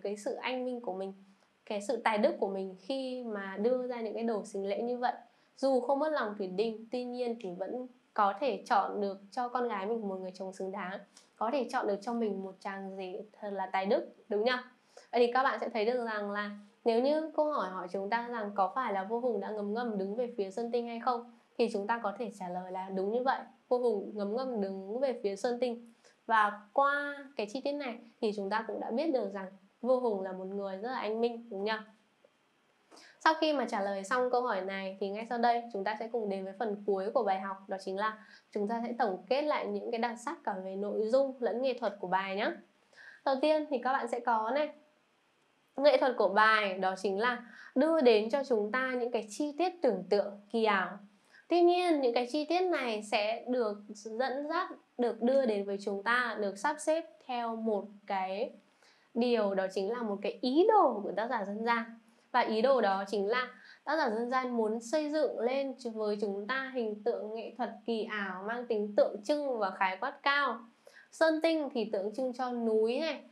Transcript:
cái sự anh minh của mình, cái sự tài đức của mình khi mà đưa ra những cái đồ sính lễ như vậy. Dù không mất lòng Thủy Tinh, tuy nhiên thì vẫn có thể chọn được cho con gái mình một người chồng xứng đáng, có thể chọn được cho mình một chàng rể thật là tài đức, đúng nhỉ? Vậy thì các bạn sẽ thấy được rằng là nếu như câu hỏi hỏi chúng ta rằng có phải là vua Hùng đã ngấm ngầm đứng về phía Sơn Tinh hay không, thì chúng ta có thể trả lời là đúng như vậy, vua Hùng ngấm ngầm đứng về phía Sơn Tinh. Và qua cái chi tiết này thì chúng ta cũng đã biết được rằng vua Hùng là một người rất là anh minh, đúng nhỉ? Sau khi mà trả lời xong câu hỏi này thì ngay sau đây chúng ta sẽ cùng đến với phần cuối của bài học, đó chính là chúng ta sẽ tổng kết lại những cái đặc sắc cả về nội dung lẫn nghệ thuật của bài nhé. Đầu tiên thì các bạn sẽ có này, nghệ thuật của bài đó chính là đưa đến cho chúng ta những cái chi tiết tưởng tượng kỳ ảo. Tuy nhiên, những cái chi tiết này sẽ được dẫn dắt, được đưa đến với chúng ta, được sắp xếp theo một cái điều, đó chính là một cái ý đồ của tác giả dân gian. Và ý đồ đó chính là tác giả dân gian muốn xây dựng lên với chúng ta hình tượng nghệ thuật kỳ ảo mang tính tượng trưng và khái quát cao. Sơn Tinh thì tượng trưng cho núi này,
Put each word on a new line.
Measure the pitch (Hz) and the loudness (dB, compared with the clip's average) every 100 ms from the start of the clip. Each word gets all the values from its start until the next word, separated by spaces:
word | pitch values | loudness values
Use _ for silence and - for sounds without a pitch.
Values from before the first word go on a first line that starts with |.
cái | 202 208 | -4 -4
sự | 269 - | -4 -4
anh | - 254 254 | -4 -4 -4
minh | 247 | -6
của | 240 | -6
mình, | 185 196 196 - _ _ _ - | -6 -6 -10 -18 _ _ _ -8
cái | 208 | -6
sự | 208 233 | -2 0
tài | 226 214 | 2 4
đức | 277 - | 2 2
của | 202 | -2
mình | 196 190 185 | -2 -6 -8
khi | - 269 262 254 | -6 -6 -4 -6
mà | 240 208 196 190 | -6 -6 -6 -2
đưa | 226 254 247 | 0 0 -2
ra | 240 | -6
những | 226 | -6
cái | 220 | -4
đồ | 233 208 196 | -2 -2 -4
sính | 196 196 | -6 -4
lễ | 202 | -2
như | 233 247 | -2 -2
vậy. | 247 - - _ _ - | -2 -2 -10 _ _ -2
Dù | 262 262 | 2 2
không | 247 277 | 2 2
mất | 311 | 2
lòng | 294 220 208 | 0 -2 -4
Thủy | 185 185 | -4 -2
Tinh, | 226 214 226 | -2 -2 -6
tuy | 254 | -6
nhiên | 247 247 240 226 | -4 -4 -4 -4
thì | 185 | -6
vẫn | 175 190 247 254 - _ | -6 -6 -6 -8 -14 _
có | - 196 202 | 2 2 2
thể | 277 196 - | 0 0 2
chọn | 220 190 196 | 2 2 0
được | 202 196 - | -2 -4 -10
cho | - 247 | -6 -2
con | 247 240 | -2 -2
gái | 208 196 | -2 -2
mình | 233 202 | -2 -4
một | 190 | -6
người | 185 | -8
chồng | 190 190 | -8 -10
xứng | 190 190 | -8 -8
đáng, | 196 180 202 196 - - - | -6 -6 -8 -12 -20 -18 -6
có | 220 | -2
thể | 285 233 | 0 -2
chọn | 254 208 | -2 0
được | - | -2
cho | - | -2
mình | 233 226 190 | -2 0 -2
một | 190 190 | -6 -10
chàng | 202 196 196 190 | -10 -8 -8 -10
rể | 185 185 214 - | -10 -10 -12 -12
thật | 208 | -8
là | 196 190 | -6 -2
tài | 190 196 | -2 2
đức, | 277 - - - | 2 0 -10 -4
đúng | 208 | 0
nhỉ? | 226 247 - _ _ - - | 2 0 -4 _ _ -20 -2
Vậy | 240 240 | 4 4
thì | |
các | 254 | 4
bạn | 262 214 | 2 2
sẽ | 233 | -2
thấy | 226 214 | 0 0
được | 254 226 | 0 -2
rằng | 214 202 | -4 -4
là | 202 208 208 - _ 240 | -4 -4 -8 -16 _ 2
nếu | 226 | 4
như | 262 302 311 302 | 4 2 0 0
câu | 302 | 0
hỏi | 277 185 | 0 -2
hỏi | 185 180 | -4 -6
chúng | 196 196 | -4 -2
ta | 226 240 | -2 -2
rằng | 233 208 208 | -6 -4 0
có | 185 262 | 0 0
phải | 240 | -2
là | 196 | -2
vua | 190 233 | -2 -2
Hùng | 254 208 | 0 -2
đã | 196 | -4
ngấm | 214 202 | -4 -4
ngầm | 214 247 208 | -2 -2 -2
đứng | 190 220 | -2 -2
về | 240 240 | -4 -2
phía | 190 | -4
Sơn | 190 233 | -4 -2
Tinh | 240 233 | -2 -4
hay | 233 | -4
không, | 247 240 - - _ - | -2 -2 -4 -18 _ 0
thì | 226 | 0
chúng | 202 202 | 0 -2
ta | 233 | -2
có | 214 202 | -2 -4
thể | 220 - | -8 -6
trả | 180 | -6
lời | 180 185 | -6 -6
là | 185 190 | -8 -4
đúng | 190 196 | -2 0
như | 233 | 0
vậy, | 262 233 - - - | 2 0 -2 -12 -2
vua | 247 | 2
Hùng | 247 202 202 | 2 0 -2
ngấm | 208 202 226 | -6 -2 -2
ngầm | 262 233 | -2 -2
đứng | 196 190 190 233 | -2 -4 -6 -2
về | 277 240 | -2 0
phía | 202 196 | -2 -2
Sơn | 247 240 | -2 0
Tinh. | 247 233 - - - _ - | -2 -4 -12 -20 -20 _ 2
Và | 220 208 202 - | 4 4 0 -4
qua | - 277 285 285 285 277 - | 2 4 2 -2 -8 -10 -6
cái | 202 | -6
chi | 262 | -4
tiết | 277 | -4
này | 294 262 226 - - | -4 -6 -8 -14 -4
thì | 220 208 | -2 -2
chúng | 196 | -2
ta | 214 214 | -2 -2
cũng | 202 | -6
đã | - | -4
biết | 233 330 | -2 0
được | 254 202 | 0 0
rằng | 196 190 - _ _ | -6 -10 -14 _ _
vua | 240 254 | 0 2
Hùng | 247 202 | 2 0
là | 190 | -4
một | 185 190 | -6 -8
người | 202 196 190 | -6 -6 -6
rất | 226 | -6
là | 262 | -4
anh | 208 220 | -2 0
minh, | 240 233 - | 0 -2 -10
đúng | 196 | -4
nhỉ? | 208 214 208 - _ _ _ _ _ _ _ _ _ - - - | -2 -2 -4 -20 _ _ _ _ _ _ _ _ _ -20 -20 0
Sau | 330 320 | 2 4
khi | 311 | 4
mà | 294 233 | 2 0
trả | 214 | -2
lời | 196 196 | -2 -2
xong | 196 254 247 | -2 0 2
câu | 247 | 2
hỏi | 247 196 | 2 -2
này | 190 196 190 196 | -4 -4 -6 -6
thì | 196 | -4
ngay | 202 233 | -4 -4
sau | 240 | 0
đây | 240 233 233 | 2 2 0
chúng | 202 | -4
ta | 196 220 | -4 -4
sẽ | 226 | -4
cùng | 240 208 | -4 -2
đến | 190 | -4
với | 190 196 | -6 -4
phần | 226 202 208 | -4 -4 -2
cuối | 190 196 | 0 2
của | 226 | 0
bài | 208 190 | 2 0
học, | 196 190 - | -2 -8 -8
đó | 190 | -8
chính | 190 190 | -6 -2
là | 220 214 - - _ | -2 -4 -14 -20 _
chúng | 214 202 | -4 -2
ta | 202 233 | -2 -4
sẽ | 233 | 0
tổng | 233 185 - | 0 -2 -2
kết | 262 | 0
lại | 302 247 202 | 0 -2 -2
những | 208 214 | -4 -4
cái | 233 | -2
đặc | 240 233 - | -2 -2 -8
sắc | 339 | -6
cả | - 190 190 | -6 -6 -4
về | 190 | -4
nội | 202 208 214 | -2 0 4
dung | 262 277 262 | 4 4 0
lẫn | 226 220 | -2 0
nghệ | 262 247 | 0 0
thuật | 220 202 | -2 -4
của | 180 | 0
bài | 185 196 190 | 0 0 -2
nhé. | 269 349 - _ _ - - - - | -2 -4 -12 _ _ -20 -20 -4 0
Đầu | 269 | 4
tiên | 302 311 294 | 4 4 2
thì | 262 | 0
các | 247 | 2
bạn | 269 233 | 0 0
sẽ | 240 | -2
có | 247 226 220 277 | 2 2 2 0
này, | 302 - _ _ _ _ _ _ _ _ _ - | 0 -4 _ _ _ _ _ _ _ _ _ 4
nghệ | 285 269 | 6 6
thuật | 285 233 | 6 4
của | 196 | 4
bài | 202 220 214 202 185 | 6 8 6 4 0
đó | 185 190 | -2 0
chính | 208 190 | 0 2
là | 240 233 - - - 254 | 0 0 -6 -18 -4 2
đưa | 311 320 | 4 6
đến | 247 214 220 | 8 6 6
cho | 285 | 0
chúng | 269 226 208 | 2 0 2
ta | 254 262 247 | 0 0 -2
những | 233 | -2
cái | 233 208 | -4 -4
chi | - 294 294 | -4 -4 0
tiết | 359 349 | -2 2
tưởng | 262 190 175 | 0 0 0
tượng | 208 - - - | 0 0 -4 -6
kỳ | 233 220 | 0 4
ảo. | 196 180 196 - _ _ - - | 4 0 -6 -18 _ _ -12 2
Tuy | 339 | 6
nhiên, | 349 349 359 302 | 6 6 4 4
những | 254 | 4
cái | 240 247 | 2 0
chi | 294 294 | 0 2
tiết | 339 | 2
này | 370 311 247 214 | 2 0 0 -4
sẽ | 214 226 208 233 - | 0 0 0 -2 0
được | 254 220 208 - | 0 0 -2 -10
dẫn | 220 226 220 254 262 294 | -14 -8 -2 -2 -2 -2
dắt, | 330 339 - _ - | -2 -4 -6 _ -2
được | 240 226 | 0 2
đưa | 233 269 254 | 4 4 4
đến | 202 196 | 2 0
với | 202 202 | -4 -2
chúng | 196 | -2
ta, | 202 247 240 214 | 2 2 0 -2
được | 202 196 | -4 0
sắp | 294 302 | -2 0
xếp | - 320 320 - - | 0 0 -2 -14 -8
theo | 240 233 226 | -6 -4 -2
một | 220 202 196 - - | -2 -2 -4 -12 -6
cái | 196 185 196 269 - _ _ _ _ _ | -4 -2 -4 -6 -8 _ _ _ _ _
điều, | 233 247 233 202 190 | 0 2 4 2 2
đó | 190 | 0
chính | 196 196 | 0 -2
là | 240 | -2
một | 226 196 | -2 -2
cái | 208 - | -4 -2
ý | 254 285 440 | 2 4 8
đồ | 427 302 214 | 8 6 4
của | 202 | -4
tác | - 233 | -2 -2
giả | 240 196 | -2 -2
dân | 208 226 | -2 0
gian. | 233 226 - _ _ _ | 0 -2 -10 _ _ _
Và | 247 | 0
ý | 226 220 | 2 4
đồ | 247 262 | 4 6
đó | 202 196 202 | 4 2 0
chính | 214 196 | 0 2
là | 247 247 - - - | 0 -2 -6 -20 -12
tác | - 311 | -2 0
giả | 277 | 2
dân | 214 240 | 0 0
gian | 262 254 233 | 0 0 0
muốn | 214 226 | 0 0
xây | - 311 294 | 0 0 2
dựng | 311 269 - | 2 0 2
lên | 233 269 269 254 233 | 0 0 -2 -6 -8
với | 220 214 208 | -4 -2 0
chúng | 208 196 208 | -2 -2 -2
ta | 262 262 254 | -2 -2 -2
hình | 220 208 | -2 -2
tượng | 247 196 208 226 | -2 -2 -4 -8
nghệ | 202 - | -10 -6
thuật | 220 - - | -6 -6 -4
kỳ | 226 | -2
ảo | 208 214 196 185 202 | -2 -2 -4 -4 -6
mang | 240 240 | -4 -2
tính | 214 208 208 | 0 2 4
tượng | 285 208 | 4 2
trưng | - 294 285 233 | -2 0 0 0
và | 190 | 0
khái | 190 190 185 | 2 0 0
quát | 262 - | -6 -2
cao. | 285 285 277 233 - _ - - - | 2 4 2 -2 -8 _ -20 -20 -8
Sơn | - 320 311 | 2 4 4
Tinh | 330 320 277 | 4 2 0
thì | 240 208 | -2 -2
tượng | 220 202 214 | -2 -2 -2
trưng | 254 | -4
cho | 240 254 | -2 -4
núi | 247 226 220 220 254 | -2 2 2 2 2
này, | 320 262 - | -2 -4 -10